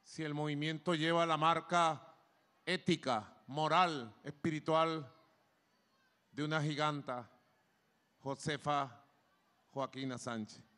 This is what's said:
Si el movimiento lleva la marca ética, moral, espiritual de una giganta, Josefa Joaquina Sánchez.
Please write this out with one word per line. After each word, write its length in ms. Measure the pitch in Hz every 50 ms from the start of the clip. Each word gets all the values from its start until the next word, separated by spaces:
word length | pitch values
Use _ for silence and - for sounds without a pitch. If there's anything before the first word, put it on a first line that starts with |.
| _
Si 180 | - - - 160
el 100 | 151 147
movimiento 600 | 147 151 151 147 143 147 156 160 156 - 180 175
lleva 320 | 156 151 165 170 170 170
la 100 | 165 160
marca 760 | 151 156 160 170 160 156 - 175 175 170 165 156 127 - - - _ _ _ _ _ _ _ _ _ _
ética, 800 | - 180 180 - - 175 - - 131 123 107 107 - - - _ -
moral, 640 | 131 147 156 156 156 175 180 175 160 143 120 113 107 - _
espiritual 920 | 139 143 - _ 170 156 151 - - 156 160 160 165 160 160 147 117 - _ _ _ _ _ _ _ _ _ _ _ _ _ _ _ _ _ _ _ _ _ _ _
de 140 | _ 143 147
una 180 | 151 156 156 143
giganta, 640 | 151 151 139 151 151 147 147 135 - 127 123 117 - _ _ _ _ _ _ _ _ _ _ _ _ _ _ _ _ _ _
Josefa 840 | - 135 139 131 - 160 151 139 - 151 147 143 139 131 120 - _ _ _ _ _ _ _ _ _ _ _ _ _ _ _
Joaquina 460 | 135 135 127 - 127 135 135 127 117
Sánchez. 440 | - 127 117 113 107 104 - - - _ _